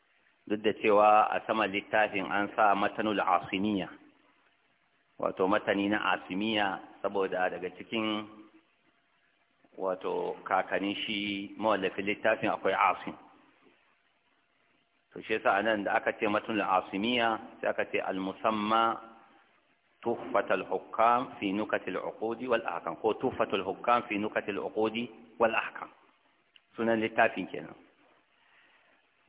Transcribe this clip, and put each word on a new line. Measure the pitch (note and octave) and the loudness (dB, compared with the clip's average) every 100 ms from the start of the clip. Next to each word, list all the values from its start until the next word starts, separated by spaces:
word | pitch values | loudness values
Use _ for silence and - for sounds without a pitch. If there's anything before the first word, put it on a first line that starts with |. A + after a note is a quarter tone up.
| _ _ _ _ - | _ _ _ _ -6
Duk | G#2 | -2
da | G#2 G2 | 0 2
cewa | A2+ G#2 G#2+ G#2+ - | 4 6 8 8 6
a | F#2 - | 0 -2
saman | A2 G2+ | 0 0
littafin | G2+ - A2 G#2 G2+ E2+ | -2 0 0 2 0 -2
an | G2 G2+ - | -2 -2 2
sa | G#2 | 4
Matanul | G2 G#2 - G#2+ G2 | 4 0 0 -2 0
Asimiya, | F#2 F2+ - F#2+ G#2 G2+ E2+ - - _ _ _ _ _ _ _ _ _ _ - | 2 2 2 -2 0 -2 -4 -10 -20 _ _ _ _ _ _ _ _ _ _ -4
wato | E2+ F2+ F#2+ | -2 0 2
matani | G#2 - G2 G2+ | 2 2 2 2
na | G#2+ F#2+ F#2 | 0 0 -2
Asimiya, | - F#2+ A2 G#2+ G2+ F#2+ - - | -2 -4 0 0 0 -2 -10 -6
saboda | G2 G2+ F#2+ F2+ F2+ | -4 0 0 0 -2
daga | F2 F2+ - | -2 -8 -10
cikin, | G2 A#2 A2 G#2+ G#2+ - - _ _ _ _ _ _ _ _ _ _ _ _ - | -6 -4 -2 -2 -6 -14 -20 _ _ _ _ _ _ _ _ _ _ _ _ -6
wato, | F#2 F2+ F#2 F2+ F2 - | -4 -2 -4 -2 -4 -6
kakannin | - F#2+ F#2 F#2 G2 G2+ - | 0 0 0 -2 -2 -2 -4
shi | G#2 G#2 G2 G2+ - | -4 -4 -4 -6 -2
mawallafin | A2 G2+ F#2+ - | 0 2 0 -2
littafin | G2 G2+ A2 A2 G#2+ | -4 0 0 0 0
akwai | F2+ G2 | -2 0
Asim. | F#2 G2 F2+ - D2+ - - _ _ _ _ _ _ _ _ _ _ _ _ _ _ _ _ _ | 2 2 2 -6 -14 -16 -20 _ _ _ _ _ _ _ _ _ _ _ _ _ _ _ _ _
To, | - | -14
shi | - A2 | -4 0
yasa | B2 G2 | 2 2
anan | A2 G#2+ F#2+ | 2 2 0
da | |
aka | G2 A2+ - | 0 0 0
ce | G#2+ | 0
Matanul | G#2+ - G#2+ F#2+ | 0 0 -2 2
Asimiya, | F#2 - G2 A2+ B2 A#2 A2 - - | 0 0 -2 0 2 0 0 -6 -4
sai | G#2 | -2
aka | G#2+ G2+ | -2 -2
ce | G2+ | -2
Al-Musamma | - F#2+ F#2+ - A#2 G#2+ G#2 A2+ A2+ A2+ - - - _ _ _ _ _ _ _ | -2 -4 -4 -2 0 0 2 2 2 0 -8 -20 -20 _ _ _ _ _ _ _
Tuhfatul | A#2 A#2 - G2+ - G2 E2+ | -4 -4 0 0 2 0 0
Hukam | F#2 - - A2+ A#2+ - - | -4 -2 2 4 4 0 -4
fi | G2+ | -2
Nukatil | G2+ G#2+ G2+ - F#2 | 0 0 -2 -2 -6
Uqudi | E2+ - A2 A#2 B2+ | -6 -4 -4 -4 -2
wal | A2+ - | -2 -2
Ahkam, | E2+ - E2 | -6 -6 -2
ko | A2+ | 0
Tuhfatul | G#2 C3 - A2 G2+ | 0 0 0 0 -2
Hukam | F#2 F#2+ - A#2+ A#2 | -2 -2 2 2 2
fi | G2+ | -2
Nukatil | G#2+ A2+ G#2+ G2+ | -2 -2 -4 -4
Uqudi | F#2 G#2+ A2 A2 A#2+ - - - | -4 -2 -2 -2 -8 -10 -14 0
wal | A2+ | 0
Ahkam. | A2 - - - - _ _ _ _ _ _ _ | 0 -4 -8 -14 -16 _ _ _ _ _ _ _
Sunan | - A2+ A2+ | -2 0 2
littafin | A2 A2+ A2+ - F2+ | 2 2 2 2 -6
kenan. | - D#2+ - - _ _ _ _ _ _ _ _ _ _ _ _ _ | -8 -12 -16 -20 _ _ _ _ _ _ _ _ _ _ _ _ _